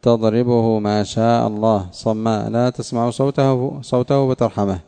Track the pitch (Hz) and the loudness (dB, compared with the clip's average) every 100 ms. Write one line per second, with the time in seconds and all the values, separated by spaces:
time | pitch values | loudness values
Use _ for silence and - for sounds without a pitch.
0 | 123 117 110 110 120 120 113 110 104 104 | 2 2 2 2 2 2 2 0 0 0
1 | 101 - 113 117 117 107 110 107 92 - | -2 0 2 2 0 0 2 2 -2 -6
2 | - 110 110 110 110 113 123 - - 123 | -4 -2 0 -2 -2 0 -2 -2 -6 -2
3 | 120 117 135 139 135 131 131 143 123 127 | -2 0 -2 0 0 0 -2 -8 -4 -2
4 | 123 139 135 127 117 - 101 92 | 0 0 0 0 -2 0 -2 -2